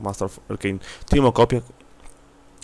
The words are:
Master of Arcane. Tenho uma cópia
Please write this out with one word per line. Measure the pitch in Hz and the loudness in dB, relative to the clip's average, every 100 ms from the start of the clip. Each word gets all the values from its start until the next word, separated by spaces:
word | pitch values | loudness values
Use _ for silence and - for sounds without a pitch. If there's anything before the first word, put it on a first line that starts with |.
Master | 104 98 101 | -8 -6 -6
of | - - | -8 -12
Arcane. | 104 98 95 - - - | -6 -4 -6 -10 -10 0
Tenho | 143 | 4
uma | 131 | 4
cópia | 113 120 123 - - - - - - - _ - - | 4 2 2 -6 -20 -20 -20 -20 -20 -20 _ -20 -20